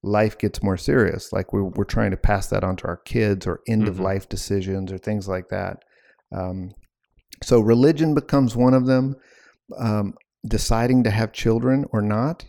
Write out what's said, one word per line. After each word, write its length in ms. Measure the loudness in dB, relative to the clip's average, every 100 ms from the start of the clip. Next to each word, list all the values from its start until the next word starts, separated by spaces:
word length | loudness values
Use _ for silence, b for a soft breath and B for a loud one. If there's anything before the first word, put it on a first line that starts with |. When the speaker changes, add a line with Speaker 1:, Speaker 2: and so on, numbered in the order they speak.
Speaker 1:
life 360 | -2 2 2 0
gets 240 | -4 -2
more 140 | -2 -2
serious. 560 | 0 2 2 -2 -6
Like, 200 | -6 -4
we're, 120 | -2
we're 200 | -2 -4
trying 260 | -2 0 0
to 40 | 0
pass 320 | 0 0 -2
that 140 | -2
on 120 | -2 -4
to 80 | -6
our 120 | -10
kids, 480 | -4 0 0 0 -4
or 140 | -6 -2
end 200 | 0 0
of 60 |
Speaker 2:
Mm-hmm. 100 | -2
Speaker 1:
life 240 | -2 -4 -6
decisions 640 | -8 -4 -4 -2 -4 -6
or 60 | -8
things 280 | -6 -4 -4
like 200 | -6 -6
that. 300 | -8 -8 -10 _ b b b b
Um, 380 | -8 -6 -8 -10 -16 _ _ _ _ _ -10
so 180 | 2 4
religion 540 | 6 6 4 4 2
becomes 420 | 0 0 2 2 2
one 180 | 4
of 120 | 4 4
them. 300 | 2 0 -6 b b b b -18 -6
Um, 360 | -2 0 -2 -8 _ _ -4
deciding 580 | -2 0 2 4 4
to 60 | 4
have 220 | 2 -2
children 540 | -2 0 2 2 0 0
or 120 | -2
not, 420 | 0 0 -2 -4